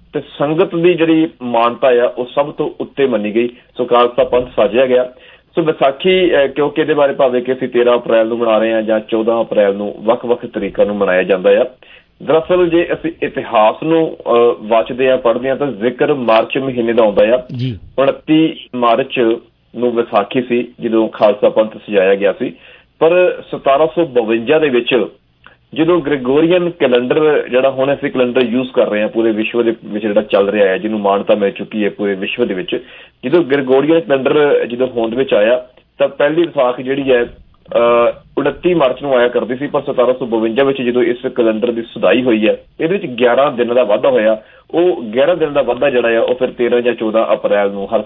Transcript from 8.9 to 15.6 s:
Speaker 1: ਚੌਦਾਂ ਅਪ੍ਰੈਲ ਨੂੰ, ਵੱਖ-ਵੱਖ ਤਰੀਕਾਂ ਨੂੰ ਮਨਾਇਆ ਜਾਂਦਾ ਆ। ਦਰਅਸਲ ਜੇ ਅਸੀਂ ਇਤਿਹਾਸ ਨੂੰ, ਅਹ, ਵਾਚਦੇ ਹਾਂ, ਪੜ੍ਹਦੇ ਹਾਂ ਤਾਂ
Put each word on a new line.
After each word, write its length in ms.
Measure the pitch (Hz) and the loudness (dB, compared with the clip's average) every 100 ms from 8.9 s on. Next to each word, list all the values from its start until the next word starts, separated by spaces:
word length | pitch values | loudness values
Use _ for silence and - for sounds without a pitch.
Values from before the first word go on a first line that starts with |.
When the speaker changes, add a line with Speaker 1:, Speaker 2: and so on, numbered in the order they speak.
| 110 | -2
Speaker 1:
ਚੌਦਾਂ 420 | 110 113 110 113 | -2 -2 0 0
ਅਪ੍ਰੈਲ 340 | 110 107 101 101 | 0 2 2 0
ਨੂੰ, 180 | 104 - | -6 -6
ਵੱਖ-ਵੱਖ 480 | 104 - 120 117 113 | -2 -2 0 -4 -4
ਤਰੀਕਾਂ 400 | 110 98 98 101 | -8 -6 -2 0
ਨੂੰ 100 | 101 | 0
ਮਨਾਇਆ 260 | 98 92 | 0 0
ਜਾਂਦਾ 280 | 92 92 98 101 | 2 2 4 2
ਆ। 40 | 131 - - - _ _ | 2 -6 -20 -20 _ _
ਦਰਅਸਲ 460 | 113 156 165 180 175 | 0 0 2 0 2
ਜੇ 200 | 170 170 | 2 0
ਅਸੀਂ 200 | 143 156 - | -4 -8 -8
ਇਤਿਹਾਸ 600 | 143 135 117 113 107 - | -8 -8 -2 2 2 0
ਨੂੰ, 340 | 156 165 160 - | 0 0 0 -4
ਅਹ, 340 | - 120 170 - | 0 2 2 0
ਵਾਚਦੇ 500 | 107 113 113 123 131 | 0 0 0 -2 0
ਹਾਂ, 60 | 127 | 2
ਪੜ੍ਹਦੇ 320 | 117 120 131 | 0 -2 -2
ਹਾਂ 80 | |
ਤਾਂ 160 | 131 | -4